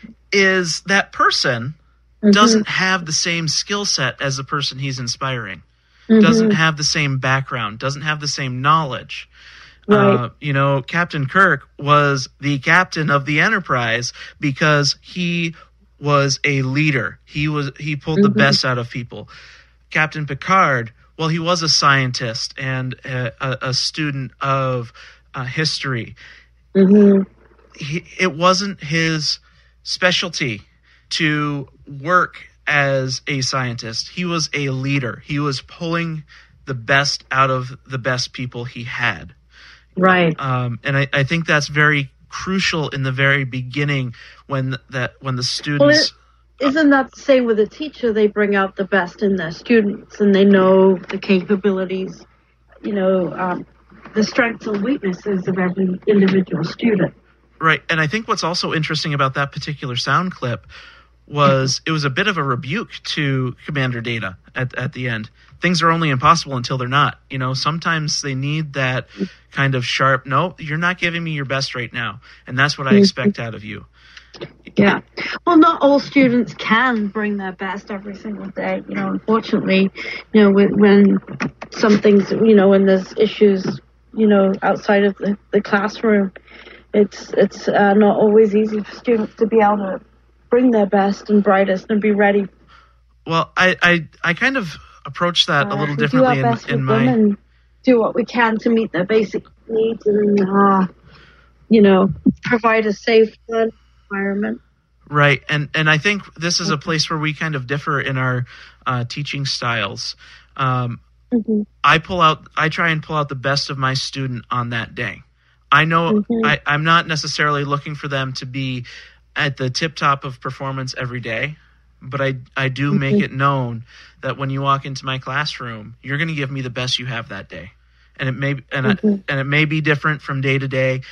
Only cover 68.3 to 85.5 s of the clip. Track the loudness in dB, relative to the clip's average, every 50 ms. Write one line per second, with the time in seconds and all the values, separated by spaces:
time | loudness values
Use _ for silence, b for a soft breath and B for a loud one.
68.3 | -6 -4 -4 -4 -4 -4 -4 -6 -4 -4 -4 -2 -4 -4 -8 B B B -8 -8
69.3 | B B B B -6 -2 -2 0 0 -2 -2 -4 -2 0 2 2 2 0 -2 -2
70.3 | -2 0 0 -2 -6 -10 -10 -8 -6 -2 -2 -2 -2 -2 -4 -4 -4 -4 -6 -6
71.3 | -6 -6 -6 -4 -4 -4 -4 -6 -8 -10 -10 -10 -8 -8 -8 -8 -8 -12 b b
72.3 | b b b -8 -2 0 0 0 0 -4 0 4 6 6 6 6 2 0 -2 -2
73.3 | -2 -2 -8 -10 -10 -12 -12 -14 -14 -14 -16 _ B B B B B B B B
74.3 | B B B -18 -18 _ _ -8 2 4 4 4 4 0 -4 _ -12 B B B
75.3 | B B 0 4 6 8 6 6 4 4 4 4 4 4 2 2 2 4 4 4
76.3 | 4 2 0 -2 -6 -10 -2 0 2 2 2 2 0 0 -2 -4 -4 -4 -4 -2
77.3 | -4 -4 -6 -8 -8 -8 -8 -8 -8 -10 -10 -10 -12 -10 -10 -12 -14 -12 -10 -10
78.3 | -10 -10 -12 -12 -10 -6 -4 -4 -4 -6 -6 -8 -6 -4 -4 -4 -4 -4 0 2
79.3 | 0 0 2 0 -2 0 2 2 2 4 2 2 B B B B B B B B
80.3 | 4 6 8 8 8 6 4 4 4 6 6 8 8 8 8 6 4 2 -2 -6
81.3 | -10 -8 -8 -8 -8 -10 -20 -16 -6 0 2 4 4 6 6 6 6 6 4 2
82.3 | 0 2 6 6 8 8 8 8 6 6 6 6 4 2 2 -4 0 0 0 0
83.3 | 4 4 4 4 4 2 -2 -6 -8 -8 _ _ _ _ _ _ -2 2 4 4
84.3 | 6 6 4 4 2 0 0 0 0 0 2 2 2 4 4 2 0 -2 -4 -4
85.3 | -4 -4 _ -2